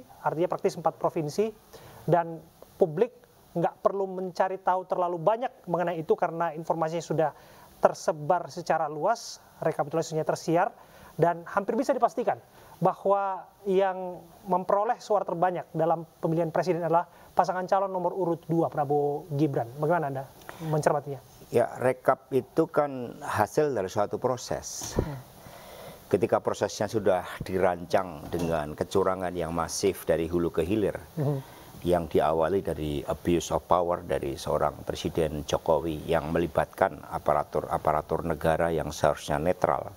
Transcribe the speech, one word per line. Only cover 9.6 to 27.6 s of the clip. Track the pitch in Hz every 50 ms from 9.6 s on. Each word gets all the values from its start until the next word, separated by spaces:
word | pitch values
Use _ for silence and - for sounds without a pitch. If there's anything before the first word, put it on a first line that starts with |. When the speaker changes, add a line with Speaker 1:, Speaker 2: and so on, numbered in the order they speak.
| 151
Speaker 1:
rekapitulasinya | 160 151 - 151 143 160 165 160 - 160 156 151
tersiar, | - 143 - - 170 160 170 196 233 - - - - - - - - -
dan | - 156 170 170 170 170
hampir | - - 196 190 - 226 226
bisa | 269 - 269
dipastikan | 240 233 - - 262 220 196 127 117 - - - - - - - - 170
bahwa | 185 165 - - 196 196 202 196 196 190 175 - - - _ -
yang | 202 185 190 196 190 185 185 185 180 180 165 - - - - -
memperoleh | 190 180 180 185 - 202 202 208 240 240 -
suara | - - 214 190 -
terbanyak | - 180 165 175 185 180 160 - -
dalam | - 160 160 170 165 165 160 - _ _
pemilihan | - 165 160 165 170 160
presiden | - 180 156 185 165 165 175
adalah | 156 160 170 175 - - - - - -
pasangan | - 185 185 175 185 185 170
calon | 196 196 196 190
nomor | 190 185 175 170
urut | - 196 180 170 165 156 - -
dua, | 165 165 160
Prabowo | 127 - 156 147 135 147 147 143 143 143 151 165 - 143
Gibran. | 139 156 147 135 139 117 117 123 147
Bagaimana | 151 151 180 170 156 139
Anda | 139 131 135 - - - - - - -
mencermatinya? | 165 156 151 151 - 156 156 143 139 143 139 127 - - - - - - -
Speaker 2:
Ya, | 117 120 - - -
rekap | 120 131 127 - - - 131 - - - 139
itu | 127 120 - - - 160
kan | - - 160 147 143 135 127 120 - - - -
hasil | - - 104 104 - - 156 151 147
dari | 127 104 95
suatu | 92 - 107 104 90 - 98
proses. | - 123 127 120 - - - 67 - - - - - - - -
Speaker 1:
Hmm. | - 160 139 127 - - - - - - - - - - - - - - - - - -
Speaker 2:
Ketika | - 95 110 107 113 104 -
prosesnya | 113 101 - 110 98 - - 110 98
sudah | 117 110 98 101 92 90 90 - - - -
dirancang | - 92 92